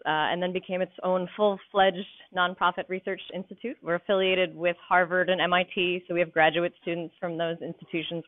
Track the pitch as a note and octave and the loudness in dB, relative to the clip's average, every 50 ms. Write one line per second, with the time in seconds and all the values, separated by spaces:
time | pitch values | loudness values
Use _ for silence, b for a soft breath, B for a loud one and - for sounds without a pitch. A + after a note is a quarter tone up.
0 | - D3 D#3 D#3 D3+ G#2 D#3 F3 F3+ F3+ F3+ F#3 F3+ - F#3 F3+ F#3 F3+ - - | -4 -2 0 0 0 0 0 0 -2 -2 -2 -4 -4 -4 -4 -4 -4 -4 -6 -4
1 | - F#3 F#3 F#3 F3+ F3 - - G#3+ G#3 G3 F#3+ - - - G3+ F#3+ F#3+ F3+ F3 | -2 0 0 0 -2 -4 -2 0 2 2 2 0 -6 -2 2 4 4 4 4 0
2 | G3+ - - - - _ - F#3 F3+ F3+ F#3 - F#3+ F3 F3 G3 F3+ - F#3 F#3 | -6 -12 -16 -20 -20 _ -2 0 0 0 0 0 0 0 0 0 -4 -6 -8 -6
3 | - G3+ F#3+ F3+ - - - F3+ F#3+ - F#3+ - - A#3 D4 - - D#3+ E3+ F3 | -6 -6 -8 -8 -8 -10 -10 -10 -10 -12 -12 -12 -10 -10 -10 -8 -4 -4 -4 -2
4 | - - G3+ F#3+ F#3+ F#3 F#3 F#3 F#3 E3+ D#3 D#3 E3+ F3 F3 - - - F#3+ F3+ | 0 0 0 2 2 2 2 2 0 0 -2 -2 -2 -2 -2 -2 -2 2 4 4
5 | F3+ D#3+ F3+ F#3 F3+ E3+ F#3 F3 D#3+ F3 F3+ F3+ F#3 - - G3+ F3+ F3+ F3 F3+ | 4 4 2 2 2 2 2 2 2 2 2 2 0 0 -2 -2 -2 0 -2 -4
6 | F3+ - F3 F3 F3 E3 - E3 D#3 D#3+ D#3 E3+ E3+ F3 - _ - F#3 E3 F3 | -4 -2 -2 0 0 0 2 4 4 4 4 2 0 -2 -4 _ -6 -6 -4 -4
7 | E3 D#3 - _ - F3 E3 D#3+ E3+ E3 E3+ E3 - E3 E3 - E3+ - - E3 | -6 -8 -10 _ -8 -6 -4 -4 -4 -4 -4 -6 -8 -10 -12 -12 -12 -8 -6 -6
8 | D#3 D3+ E3+ E3 D#3 | -6 -4 -6 -8 -6